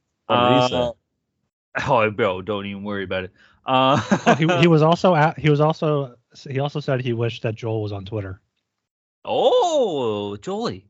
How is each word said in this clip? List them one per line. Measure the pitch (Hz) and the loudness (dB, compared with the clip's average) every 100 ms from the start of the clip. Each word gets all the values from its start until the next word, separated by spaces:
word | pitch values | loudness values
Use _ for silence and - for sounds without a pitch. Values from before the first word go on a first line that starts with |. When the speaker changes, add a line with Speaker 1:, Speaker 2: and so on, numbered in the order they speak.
| _ _ - | _ _ -2
Speaker 1:
What | 123 | 2
did | 123 | 4
he | 127 127 127 | 4 2 0
Speaker 2:
Uh, | 123 | -4
Speaker 1:
say? | - _ _ _ _ _ _ _ 131 113 | -6 _ _ _ _ _ _ _ -6 0
Speaker 2:
oh, | 127 110 | 2 2
bro, | 104 107 92 | 0 -2 -2
don't | 95 104 101 | -4 -6 -6
even | 98 | -10
worry | 101 101 | -8 -8
about | 92 95 92 | -6 -6 -8
it. | _ _ _ - | _ _ _ -2
Uh, | 131 131 143 - | 2 4 2 0
<laughs> | 190 - | 0 2
Speaker 3:
Oh, | 139 | 2
he, | 160 175 | 2 2
he | 170 | 4
was | 156 | 6
also | 156 170 190 | 4 4 2
at, | 165 156 - | 4 2 2
he | 151 | 0
was | 147 | 2
also, | 151 160 156 147 135 123 _ - 151 | 2 0 -2 -2 -4 -12 _ -20 -10
he | 131 | -6
also | 143 156 | -6 -6
said | 143 127 | -4 -2
he | 123 | -2
wished | 113 117 110 | -2 -4 -4
that | 117 113 | -8 -6
Joel | 117 110 | -6 -6
was | 104 | -6
on | 101 95 | -8 -10
Twitter. | 107 98 92 _ _ _ _ _ _ _ _ - | -10 -10 -12 _ _ _ _ _ _ _ _ -6
Speaker 2:
Oh, | 120 233 494 359 302 226 147 117 104 101 104 | 0 2 2 2 0 0 -2 -2 -4 -6 -8
Jolie, | - 202 226 92 | -8 -8 -8 -10